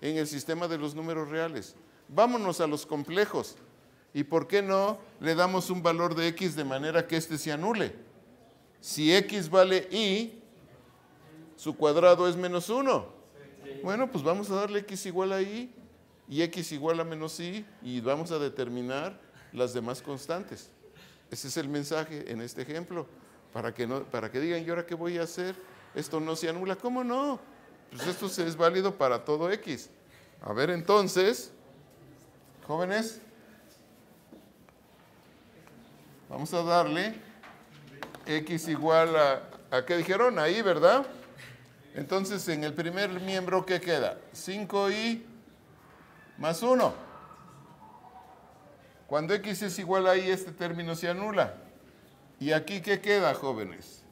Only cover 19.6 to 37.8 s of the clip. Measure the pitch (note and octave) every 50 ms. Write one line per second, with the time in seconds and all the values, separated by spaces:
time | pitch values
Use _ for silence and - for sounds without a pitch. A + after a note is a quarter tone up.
19.6 | B2 A#2 A2+ B2 A2+ A#2+ B2+ - - C#3+ C#3 C3 - - E3 F#3 G3+ - G#2 -
20.6 | - - - _ - - - - - - - - _ - - - - C3 - E3
21.6 | C#3+ C#3 D3 C#3+ C#3+ C#3+ D#3+ D#3 D#3 D#3+ D#3 D3 - - A#2 A2+ A#2+ A#2+ - -
22.6 | B2+ - D3+ E3+ F3 - F3+ E3+ C#3 - - - - - - - - - - A#2
23.6 | A2+ A#2 - - A#2+ A2+ C3 C3+ - - - A#2 A2 G#2+ B2 C3 D3+ E3+ E3+ E3+
24.6 | E3 E3 E3+ F3 E3+ F3 E3+ D#3+ E3+ F3 F3 E3+ E3 E3 - F#3 F3+ F#3 F#3 F#3
25.6 | - - - - - - - - D3+ - D#3+ D#3 D#3 D#3+ D#3+ D#3+ E3+ E3 E3 F3+
26.6 | F#3 F#3+ F#3 F#3+ - B3 B3 B3+ B3 A#3+ B3 C4+ C#4+ D4 C4 - - - - -
27.6 | - - - - - - C3 B2 - F3 F3 - G3+ F#3+ - F3 E3 E3 D#3+ D#3+
28.6 | E3+ E3+ F3 F#3+ F#3+ G3 G3 - C#3 B2+ A#2+ A#2 - D3+ D3+ D#3 E3+ F3+ G#3 G#3+
29.6 | - F#3+ C3 - - - - - - - - - - - - - F#2+ G#2 G#2 A#2+
30.6 | C#3+ E3+ F3+ E3+ E3 G3 G3+ G#3 G3 - - F3+ F#3+ G#3+ B3 - - - - -
31.6 | - - - - - - - - - - - - - - - - - - - -
32.6 | - - D3+ E3 F3+ F#3 G3+ A3 A3+ A3+ - - - - - - - - - -
33.6 | - - - - - - - - - - - - - - - - - - - -
34.6 | - - - _ _ _ - - - - - - - - - - - - - -
35.6 | - - - - - - - - - - - - - - - - D3 D#3+ F#3+ F3
36.6 | E3+ E3+ F3 F3 E3 D3+ D#3 F3 G3 A3 A3 - - - - - - - - -
37.6 | - - - -